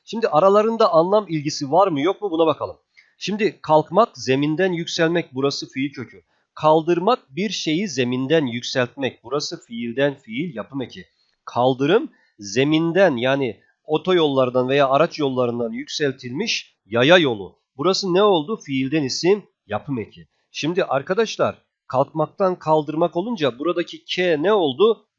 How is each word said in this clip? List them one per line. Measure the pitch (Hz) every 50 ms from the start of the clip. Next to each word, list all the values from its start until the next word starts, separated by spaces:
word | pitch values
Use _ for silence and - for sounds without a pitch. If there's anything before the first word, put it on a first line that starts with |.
| _
Şimdi | - - 233 220 190
aralarında | 151 151 190 196 202 208 214 226 226 220 226 190
anlam | 170 160 165 185 202 214 208 165
ilgisi | 165 156 139 151 - - 143 131
var | 147 175 202 196
mı | 160 135
yok | 143 180 196 -
mu | 208 202
buna | 160 160 165
bakalım. | 160 139 - 113 95 85 - _ _ _ _ _ _ _ _
Şimdi | - 170 208 202 220 165 - _
kalkmak | - - 156 156 156 - 170 196 233 - - 127
zeminden | 104 117 131 135 147 151 156 160 190 190
yükselmek | 175 165 170 - - - 165 165 170 170 160 - 127
burası | 131 135 139 139 - 160 -
fiil | - 131 135 143
kökü. | - 139 117 - - 92 _ _ _ _ _ _ _
Kaldırmak | - 151 156 156 165 156 160 175 170 175 214 254 - _ _ 131
bir | 156 202 214
şeyi | 185 - - 165 151 170 214 190
zeminden | 127 131 123 123 127 127 135 131 160 165 147
yükseltmek | 123 113 120 120 - - 135 123 120 - 139 135 117 98 - -
burası | 113 131 151 147 - 175 160 -
fiilden | - 117 117 117 117 117 131 139 143 139
fiil | - _ 110 110 127 170 180 123
yapım | 107 98 - 131 139
eki. | 120 - - 95 87 - _ _ _ _ _ _ _
Kaldırım | - - 117 123 131 131 123 139 147 190 240 320 - - _ _ _ _ -
zeminden | 104 98 98 120 135 147 156 156 165 165 156 185 196 175 135
yani | 117 120 131 135 139 135 117 101 - _ _ _ _ _
otoyollardan | - 151 156 156 185 185 175 160 147 135 131 127 123 120 127 127 127
veya | 135 143 139 131
araç | 135 143 160 170 - 156
yollarından | 147 135 131 127 127 120 117 120 120 113
yükseltilmiş | 113 120 147 - - - 151 139 131 - - 120 123 156 226 226 - - - _ _ _ _
yaya | _ 104 117 127 147 175 185
yolu. | 160 135 117 101 95 85 - _ _ _ _
Burası | 127 143 180 190 - 196 190 170
ne | 185
oldu? | 208 208 190 160 147 151 220
Fiilden | - - - 135 131 131 131 147 160
isim | 143 123 - - - 175 208 208 - _ _ _ _
yapım | - 104 104 - 143 139 117
eki. | 101 - - 85 82 _ _ _ _ _
Şimdi | - - - 151 180 185 160
arkadaşlar | - 131 135 135 - 190 214 226 - - - 147 110 95 - _ _ _ _ _
kalkmaktan | - - 127 139 - - 156 151 151 _ - 196 185 180 -
kaldırmak | - 156 156 156 147 143 151 156 170 165 -
olunca | 170 190 233 240 175 151 131 117 123
buradaki | 147 170 175 175 170 - - 156 _
K | - - 180 185 180 160 143
ne | 151 196
oldu? | 214 202 170 143 123 135 196 233 214 208 _ _ _